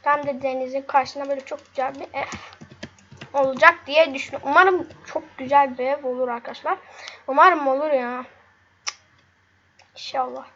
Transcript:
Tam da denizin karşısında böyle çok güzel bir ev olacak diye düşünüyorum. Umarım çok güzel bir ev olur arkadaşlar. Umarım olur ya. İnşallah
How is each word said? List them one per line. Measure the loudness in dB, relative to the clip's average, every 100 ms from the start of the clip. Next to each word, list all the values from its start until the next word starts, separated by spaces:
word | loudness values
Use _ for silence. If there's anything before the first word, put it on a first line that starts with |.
Tam | 0 0 -2
da | -4
denizin | -4 -4 -4 -6
karşısında | 0 0 0 -6 -6
böyle | -6
çok | -6 -14 -10
güzel | -6 -6
bir | -6 -12
ev | -10 -10 -12 -16 -20 -20 -18 -20 _ _ -20 -6
olacak | 0 0 4 4 4 0
diye | 2 2
düşünüyorum. | 0 -10 -8 2
Umarım | 6 6 4 -4 -14 -10
çok | -10 -10 -14
güzel | 2 4 4 0
bir |
ev | -2 -2 -4
olur | -2 -4
arkadaşlar. | -4 -10 -8 -6 -6 -8 -20 -20 -14 -2
Umarım | 6 8 6 0
olur | 0 0
ya. | 0 0 -8 -12 -20 _ _ _ _ -12 -12 _ _ _ _ _ _ _ _ _
İnşallah | -18 -8 -6 -4 -8 -16